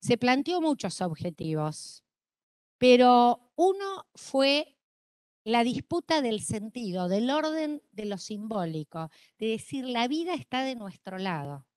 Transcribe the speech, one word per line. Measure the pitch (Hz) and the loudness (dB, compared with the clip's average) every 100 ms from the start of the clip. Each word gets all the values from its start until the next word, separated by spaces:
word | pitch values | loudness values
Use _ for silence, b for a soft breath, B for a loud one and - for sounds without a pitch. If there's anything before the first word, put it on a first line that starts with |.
se | - 240 | 0 2
planteó | 247 262 285 359 | 2 2 0 0
muchos | 320 285 196 - | 0 0 -4 -4
objetivos, | 185 156 180 160 160 156 151 156 - - _ _ _ _ _ _ _ _ | -6 -4 -8 -6 -4 -2 -2 -6 -14 -18 _ _ _ _ _ _ _ _
pero | 254 247 247 247 240 240 _ - | 6 8 10 8 6 4 _ 2
uno | 359 392 392 381 - - | 2 2 -4 -8 -14 -20
fue | - 269 269 285 302 _ _ _ _ _ _ _ | -6 0 2 2 -2 _ _ _ _ _ _ _
la | - 233 | -2 2
disputa | 240 247 - 339 - 320 | 2 -2 -4 -6 0 0
del | 254 214 | 0 -2
sentido, | 170 220 214 247 220 180 180 | -4 -8 -8 -10 -6 -4 0
del | 190 240 | 0 2
orden | 294 311 311 302 294 _ | 0 0 -2 -4 -6 _
de | - 214 | -10 -8
lo | 196 | -8
simbólico, | - 214 214 214 170 156 151 165 160 b b _ | -8 -10 -6 -4 -4 -6 -8 -10 -12 b b _
de | 220 | -4
decir, | 220 - 269 254 | -4 -6 -8 -4
"La | 240 240 | -2 -2
vida | 302 339 | -2 -4
está | 339 240 254 | -6 -6 -4
de | 262 254 | -4 -6
nuestro | 202 175 - 185 | -12 -14 -12 -8
lado. | 190 165 143 143 - | -4 -4 -6 -10 -16